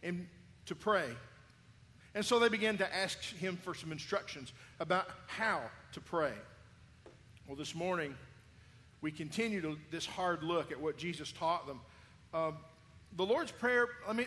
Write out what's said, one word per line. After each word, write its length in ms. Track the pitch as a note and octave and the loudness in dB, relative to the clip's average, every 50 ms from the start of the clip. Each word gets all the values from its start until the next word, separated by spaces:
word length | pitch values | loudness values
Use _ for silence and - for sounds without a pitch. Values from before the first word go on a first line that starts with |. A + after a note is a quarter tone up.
| - | -4
and 240 | E3+ F3+ F3 F3+ - - - - - - - - | -4 -4 -4 -6 -10 -14 -20 -20 -20 -20 -18 -10
to 80 | - F#3 | -10 -10
pray. 320 | - - G#3+ G#3+ F#3+ E3 B2+ A#2+ A#2+ - - - - - - - - - - - - - - - - - - - | -2 2 4 4 4 4 0 -4 -8 -12 -16 -20 -20 -20 -20 -20 -20 -20 -20 -20 -20 -20 -20 -20 -20 -20 -6 -2
And 80 | G#3 G#3 | -2 2
so 160 | - B3 A#3 | 6 6 8
they 80 | A#3 A#3 | 8 6
began 280 | A3 A3 G#3 A3 G#3+ F#3+ | 6 6 2 2 4 4
to 140 | F#3+ - - | 2 2 2
ask 300 | F3+ F#3+ F#3 - - - | 0 0 0 -2 -4 -6
him 340 | - A3+ F3+ F3 F#3+ F#3 | -10 -6 -2 -2 -2 -2
for 160 | F3+ - F#3 E3+ | -2 -4 -6 -6
some 200 | - - D#3+ D#3+ | -6 -6 -8 -6
instructions 600 | D3+ - - - G3 - - - D3 C3+ B2 - - - - - - | -6 -4 0 0 -2 0 -2 -10 -10 -10 -12 -14 -18 -20 -20 -8 -6
about 260 | E3 D#3 F3+ F#3 F#3+ - - - - - | 0 4 4 4 4 0 -6 -14 -12 -10
how 320 | - - A3 A3 G3 D#3+ B2 A2 - - - - - | -4 0 2 2 2 2 0 -4 -10 -12 -18 -14 -14
to 80 | - | -14
pray. 320 | - - - E3+ D#3 C#3 A2+ G2+ G2 - - - - - - - - - - - - - - - - - - - - | -10 -2 0 2 2 2 0 -4 -12 -14 -18 -20 -20 -20 -20 -20 -20 -20 -20 -20 -20 -20 -20 -20 -20 -20 -20 -20 -12
Well, 80 | - C#3 | -12 -8
this 180 | C#3 D3+ D3+ - | -8 -6 -6 -4
morning, 440 | E3 E3+ F#3 F#3 F3 D#3 C#3+ C3+ B2 - - - - - - - - - - - - - - - - | -2 0 0 0 0 -2 -4 -6 -10 -14 -18 -20 -20 -20 -20 -20 -20 -20 -20 -20 -20 -20 -20 -18 -6
we 120 | - D#3 D#3 | -4 -4 -4
continue 480 | D3+ E3+ D3+ D3+ - A3+ A3+ G#3+ G3 | -4 -8 -6 0 0 0 2 2 0
to, 180 | E3 D#3 D3+ D3+ D3+ D3+ D3+ | 0 -2 -4 -4 -8 -8 -6
this 140 | E3+ D#3+ | -6 -6
hard 360 | - - - F#3 F3+ F3 D#3+ D3+ | -6 -4 0 2 2 2 2 2
look 300 | D#3+ F3 E3+ C#3+ - D3+ | 2 2 2 2 0 -4
at 80 | B2+ | -2
what 180 | D3 D#3+ C#3+ B2+ | -2 -2 -2 -2
Jesus 320 | C#3+ F3 E3+ - D3+ B2+ | -2 -4 -4 -4 -6 -10
taught 380 | - - E3 D#3+ E3+ F3 - C3+ | -6 -2 2 2 2 2 0 -6
them. 120 | C#3 B2 A#2+ - - - - - - - - - - | -10 -12 -12 -18 -20 -20 -20 -20 -20 -20 -20 -6 -2
Um, 220 | E3 D#3+ D#3+ D#3 D3+ - - - - - - - - - - - | 0 0 0 0 -4 -12 -16 -20 -20 -20 -20 -20 -20 -20 -16 -2
the 80 | F3 F#3+ | 0 2
Lord's 280 | G3 A3+ D4+ E4+ A#3 - | 4 4 2 2 0 -4
Prayer, 340 | - - A#3+ B3 B3 A#3+ A#3+ - - - F#3+ | 0 2 4 6 6 6 4 2 -6 -4 -2
let 80 | A3 | 0
me, 100 | A3+ B3 | 0 0